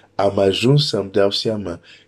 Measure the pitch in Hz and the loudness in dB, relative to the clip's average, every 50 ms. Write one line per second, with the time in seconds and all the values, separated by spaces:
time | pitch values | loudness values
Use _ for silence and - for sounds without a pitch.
0 | _ _ _ - 98 101 101 101 98 98 92 - 107 127 143 147 143 - - 104 | _ _ _ -2 0 0 2 2 2 2 2 2 2 2 4 2 2 0 -2 -4
1 | 98 98 98 104 98 101 101 - - 117 110 104 98 90 82 80 _ - - - | -6 -2 0 0 0 0 0 -2 -4 -4 -4 -6 -6 -8 -10 -12 _ -20 -20 -20
2 | _ | _